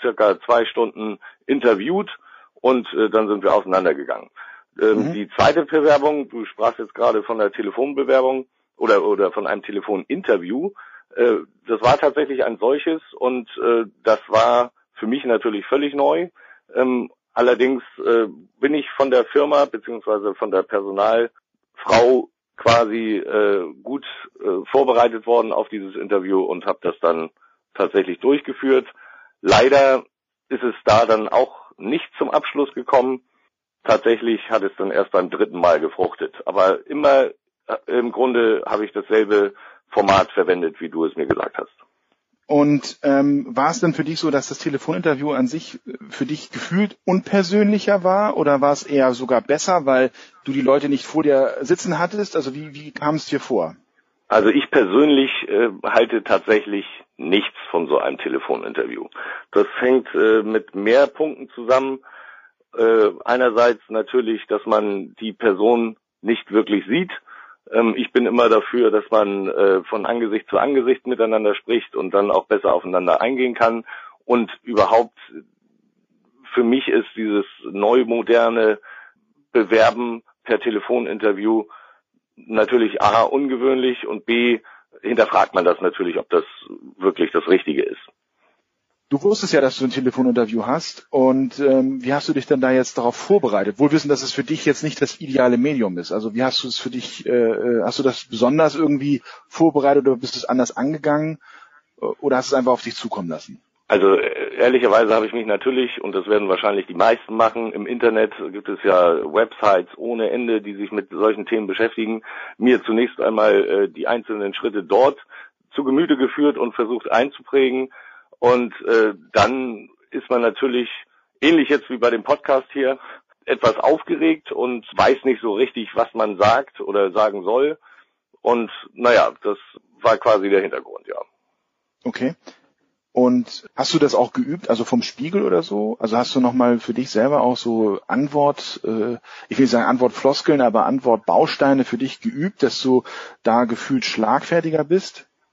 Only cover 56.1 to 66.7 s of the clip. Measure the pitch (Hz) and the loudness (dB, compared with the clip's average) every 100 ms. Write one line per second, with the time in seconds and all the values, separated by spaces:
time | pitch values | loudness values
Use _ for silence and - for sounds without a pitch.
56.1 | 117 - 101 - 107 104 101 - - - | 0 0 -2 2 0 0 -6 -8 -16 -20
57.1 | - 71 101 - - - 85 76 71 58 | -12 -2 -2 -2 -10 -6 -4 0 0 0
58.1 | 67 - 65 - 62 50 58 58 60 - | -4 -6 -6 -4 -6 -6 -6 -6 -8 -14
59.1 | - - - - - 98 - 123 131 - | -14 -14 -14 -4 0 0 0 2 2 0
60.1 | 85 110 110 107 110 - 95 104 127 143 | 0 2 2 0 -4 -4 -4 2 2 2
61.1 | - 156 - 135 - 117 131 135 135 - | 0 -6 -6 -16 -12 0 0 0 -6 -12
62.1 | - - - _ _ _ - 113 113 104 | -20 -20 -20 _ _ _ 0 2 4 2
63.1 | 85 - 123 127 110 120 107 _ 110 104 | 0 -2 0 2 4 2 2 _ -6 -2
64.1 | 127 110 107 - 107 110 107 104 98 - | -2 -2 -4 -4 -6 0 0 0 -4 -8
65.1 | - 113 98 117 95 107 120 113 110 _ | -12 -12 -2 0 2 2 2 0 -6 _
66.1 | _ 104 113 - 104 - | _ -4 -4 0 0 0